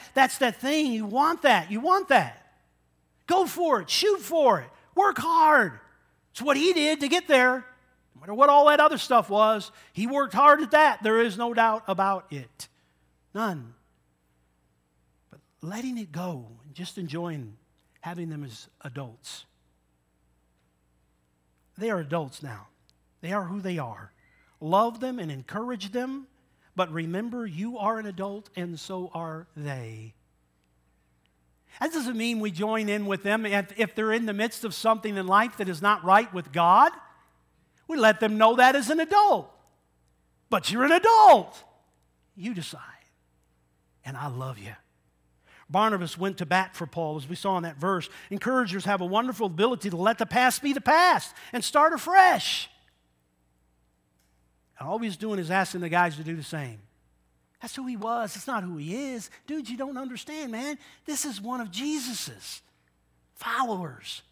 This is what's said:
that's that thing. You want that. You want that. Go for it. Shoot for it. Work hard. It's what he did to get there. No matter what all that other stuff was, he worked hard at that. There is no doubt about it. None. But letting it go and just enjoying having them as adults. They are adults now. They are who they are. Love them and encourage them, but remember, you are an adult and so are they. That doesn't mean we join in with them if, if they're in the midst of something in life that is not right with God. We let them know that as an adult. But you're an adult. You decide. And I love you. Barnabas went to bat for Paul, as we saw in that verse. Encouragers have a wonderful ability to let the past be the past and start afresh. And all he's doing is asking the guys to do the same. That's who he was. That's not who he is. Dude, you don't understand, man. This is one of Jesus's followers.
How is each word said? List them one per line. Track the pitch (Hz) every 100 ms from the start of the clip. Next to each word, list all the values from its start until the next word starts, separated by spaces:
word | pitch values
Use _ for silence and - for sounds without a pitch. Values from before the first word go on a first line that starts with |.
| -
that's | 262 254 -
that | 254 -
thing. | 262 311 294
You | 220 208
want | 247 302 339
that. | 285 202 165
You | 208
want | 311 381 370
that. | 240 127 113 _ _ _ _ _ _ _ _ -
Go | 370 359
for | - 330 233
it. | -
Shoot | - 415 381
for | - 330 262 175
it. | 120 _ _
Work | 349 403 -
hard. | 330 330 311 294 185 110 - _ _ _ _
It's | -
what | 277 277
he | 349
did | 349 294 302
to | 277
get | 349 339
there. | 262 254 254 - _ _ _ _ 131
No |
matter | 165
what | 214 285
all | 285 294
that | 294
other | 302 285
stuff | - 240 202
was, | 208 214 214 - - _
he | - 233
worked | 277 269
hard | 202 294 294
at | 254
that. | 302 302 214
There | 214 226
is | 233 190
no | 240
doubt | 226 226 220 -
about | 185 196 185 -
it. | 143 123 - - _ _ _ _ _ _
None. | 202 220 160 117 - _ _ _ _ _ _ _ _ _ _ _ _ _ _ _
But | - _ _
letting | 160 214 254 240
it | 185
go | 151 180 139 113 117 143
and |
just | 143 180 -
enjoying | 165 160 170 151 113 107 _ _ _ _
having | 165 175 165
them | 151
as | 139 110 - _
adults. | 139 127 127 117 - - - _ _ _ _ _ _ _ _ _ _ _ _ _ _ _ _ _ _ _ _ _ _ -
They | 226
are | 190
adults | 143 165 135 -
now. | 139 107 - _ _ _ _ _
They | 165
are | 202 170
who | 202
they | 185 170
are. | 123 - 104 _ _ _ _ -
Love | 156 190 233 226
them | 254 247
and | 160
encourage | 135 123 202 240 233 196
them, | 240 254 269 262 _ _ _ _ 185
but | 175
remember, | 160 165 185 233 247 220
you | 156 220 240
are | 202 220
an | 208
adult | 180 196 202 208 185
and | 175 165
so | - 185 180
are | 165 165 160 175 151
they. | 147 131 113 110 110 - _ _ _ _ _ _ _ _ _ _ _ _ _ _ _ -
That | 311
doesn't | 330 247 226
mean | 233 226
we | 214
join | 165 214 220 214
in | 208 202
with | 190
them | 202 220 214
if, | 202 196 208
if | 214 -
they're | 220
in | 226 220
the |
midst | 202 220 - 220
of |
something | - 220 220 214 202
in | 185
life | 202 233 -
that | 185
is | 156
not | 202 202
right | 170 202 233
with | 180 143
God. | 156 170 202 320 339 - _ _ _ _ _ _ _ -
We | 302
let | 220 214
them | 220 214
know | 220 247
that | 254 277
as | 226
an | 320
adult. | 320 403 415 214 - _ _ _ _ _ _ _ _ _ -
But | 202 -
you're | 220
an | 277
adult. | 349 427 440 415 240 170 - - _ _ _ _ _ _ 190
You | 208
decide. | 190 - - - - _ _ _ _ _ _ _ _ _ _
And | 131 131
I | 143
love | 123 131 107
you. | 101 107 _ _ _ _ _ _ _ _ -
Barnabas | 180 220 196 165 165
went | 190 185
to | 160
bat | 185 185 -
for | 170
Paul, | 170 156 151
as | 135
we | 175
saw | 196 185
in |
that | 165 139
verse. | 180 185 - - -
Encouragers | 196 233 262 214 190
have | 185 196
a | 180
wonderful | 208 254 196 202
ability | 160 226 247 202
to | 170
let | 202 233
the | 226
past | 240 254 -
be | 285
the | 277
past | - 311 359 294 - - -
and | 247
start | - 294 311
afresh. | 302 320 381 370 233 - - - _ _ _ _ _ _ _ _ _ _ _ _ _ _ _ _ _ _ _ _ -
And | 143
all | 220
he's | 226 165
doing | 214 196
is | 160
asking | 190 - 180
the | 170
guys | 175 175 147
to |
do | 160 165
the |
same. | 139 160 131 107 98 _ _ _ _ _ _ _
That's | 240 269
who | 254
he | 226
was. | 220 240 208
That's | 202 -
not | 233
who | 180 160
he | 151 226 277
is. | 240 - - -
Dude, | 311 226
you | 247
don't | 269 269
understand, | 262 247 - 311 262
man. | 220 277 294 - _ -
This | 285 302
is | 196
one | 220 254
of | 220
Jesus's | 180 294 302 247 208 - 104 - - _ _ _ _ _ _ _ -
followers. | 339 240 247 190 156 - - - _